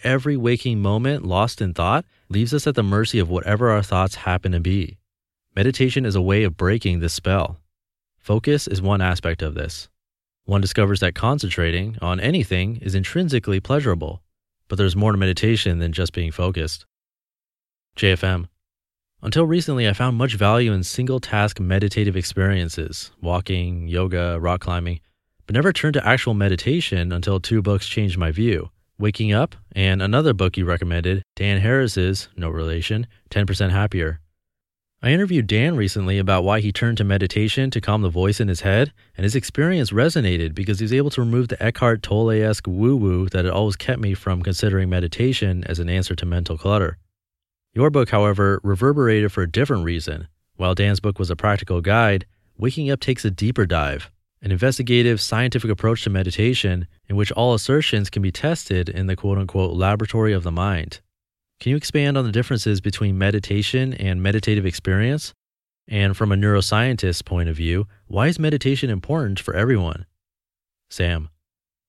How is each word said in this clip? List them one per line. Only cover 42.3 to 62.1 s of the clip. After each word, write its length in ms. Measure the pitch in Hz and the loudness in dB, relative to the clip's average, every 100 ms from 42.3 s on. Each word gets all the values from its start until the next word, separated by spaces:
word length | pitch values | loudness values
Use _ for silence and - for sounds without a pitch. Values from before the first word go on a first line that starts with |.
| 110 107 107 98 | 2 2 0 -2
woo-woo 640 | 92 117 135 98 90 92 | 0 2 4 2 2 0
that 160 | 92 90 | 0 0
had 80 | |
always 220 | 87 107 101 | 0 0 -2
kept 240 | - 123 | -4 -2
me 120 | 104 | -2
from 300 | 95 98 90 | -2 -2 -2
considering 480 | 90 87 107 95 92 | -2 0 0 2 0
meditation 760 | 90 87 - 127 131 98 90 | 0 -2 0 0 0 0 -2
as 140 | - 85 | -4 -4
an 100 | 85 | 0
answer 260 | 92 92 | 0 -2
to 120 | 87 87 | -4 -2
mental 320 | 87 85 80 | -2 -2 -4
clutter. 400 | 98 104 82 - _ _ _ _ _ _ _ 113 | 0 0 0 -4 _ _ _ _ _ _ _ 0
Your 140 | 151 | 2
book, 200 | 147 117 | 4 2
however, 500 | 107 104 101 98 98 | 4 4 4 2 2
reverberated 720 | 101 95 131 147 120 107 104 | 0 2 2 4 4 4 2
for 100 | - | 0
a 80 | 87 | -2
different 320 | 113 143 110 | 0 0 0
reason. 460 | 85 85 80 78 82 _ _ | 0 -4 -6 -10 -12 _ _
While 220 | - 92 92 | -4 0 2
Dan's 240 | 101 98 | 2 2
book 180 | 107 98 | 0 -2
was 100 | 87 | -4
a 60 | |
practical 460 | 85 107 101 - 87 | -2 0 0 -2 -2
guide, 440 | 87 113 110 98 - _ _ - | 2 4 4 2 -2 _ _ -6
Waking 320 | 120 160 139 | -4 -2 -2
Up 120 | 139 | -2
takes 240 | - 127 | -2 -2
a 80 | 107 | -2
deeper 340 | 90 107 123 92 | -2 0 0 0
dive, 460 | 85 71 71 - _ _ _ | 0 -2 -4 -10 _ _ _
an 120 | 98 | -4
investigative, 680 | 90 131 131 123 120 120 110 | 0 0 0 2 4 4 2
scientific 480 | - 113 127 117 113 | 0 0 0 0 -2
approach 360 | 101 113 117 | 0 0 0
to 60 | 107 | 0
meditation 760 | 95 90 98 113 127 98 90 90 _ - | 0 0 0 0 2 0 -2 -4 _ -4
in 80 | 101 | -2
which 160 | 101 | 0
all 200 | - 123 | 2 2
assertions 580 | 110 - 143 156 107 98 | 2 2 2 2 0 0
can 120 | 104 | -2
be 80 | 95 | -2
tested 580 | - 151 165 - 92 87 | -2 -2 -2 -2 -2 -2
in 200 | 92 95 | -2 -2
the 80 | 90 | -2
quote-unquote 580 | 101 98 95 95 92 | -2 -2 0 0 0
laboratory 580 | 87 95 104 107 113 107 | 0 0 0 0 0 2
of 120 | 95 | 0
the 80 | 85 | -2
mind. 480 | 85 98 87 78 - _ _ _ _ _ - | -2 0 -2 -6 -12 _ _ _ _ _ -6
Can 120 | 123 | -2
you 60 | 147 | -2
expand 400 | - 151 143 | 0 0 2